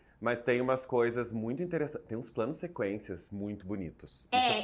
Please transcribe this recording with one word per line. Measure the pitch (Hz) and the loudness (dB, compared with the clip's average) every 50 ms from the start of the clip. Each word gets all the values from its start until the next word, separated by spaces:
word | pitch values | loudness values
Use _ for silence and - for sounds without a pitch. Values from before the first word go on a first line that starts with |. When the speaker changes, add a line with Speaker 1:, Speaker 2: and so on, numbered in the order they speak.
| - - - _ | -20 -20 -14 _
Speaker 1:
Mas | - 117 120 120 | 0 0 0 2
tem | - - 123 123 | 2 2 4 4
umas | 127 127 131 127 127 | 4 4 2 2 2
coisas | - - 120 117 120 117 123 120 117 | 2 4 4 4 4 4 0 -2 -2
muito | 113 113 110 113 127 143 180 | -2 -2 -2 -2 -2 -2 -2
interessantes. | 175 175 160 151 139 - - - - | -2 0 0 0 -2 -2 -8 -8 -6
Tem | 110 | -6
uns | 113 113 - | -6 -6 -4
planos | - - 110 120 156 - | -2 0 0 0 -2 -4
sequências | - 170 170 - 113 98 101 104 - - 95 85 - - | -8 -8 -4 -2 0 0 0 -2 -4 -6 -8 -10 -8 -10
muito | 101 101 101 104 104 98 - | -6 -4 -4 -4 -4 -6 -6
bonitos. | 92 104 101 92 78 - - - - - - | -6 -4 -4 -4 -6 -8 -10 -16 -18 -18 -18
Isso | - - | -6 0
Speaker 2:
É, | - 254 254 240 220 214 | 2 4 4 4 2 4